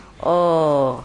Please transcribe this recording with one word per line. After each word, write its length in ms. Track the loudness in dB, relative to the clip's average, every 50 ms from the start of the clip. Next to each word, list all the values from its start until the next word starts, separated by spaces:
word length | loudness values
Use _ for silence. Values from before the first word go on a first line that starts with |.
| -20 -20 -14 -8 -4
Oh, 720 | -2 0 2 2 2 2 2 2 2 2 2 0 0 -2 -6